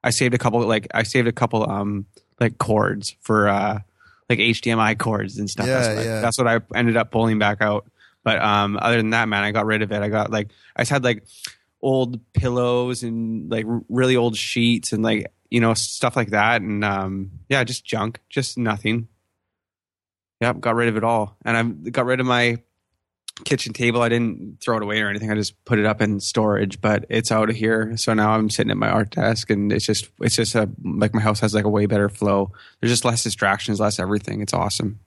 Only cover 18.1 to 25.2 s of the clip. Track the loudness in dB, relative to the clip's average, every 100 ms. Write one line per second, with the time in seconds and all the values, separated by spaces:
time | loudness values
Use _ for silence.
18.1 | -6 _ -4 -4 -2 -2 0 -2 -2 -4
19.1 | _ _ _ _ _ _ _ _ _ _
20.1 | _ _ _ -2 -2 -2 2 2 2 0
21.1 | 0 -2 _ -2 0 0 -4 -6 -2 0
22.1 | 0 2 2 2 -2 _ _ _ _ _
23.1 | _ -18 -14 -4 -4 -4 -2 0 2 2
24.1 | 2 0 -4 -12 -10 -4 -2 -2 -2 -2
25.1 | -4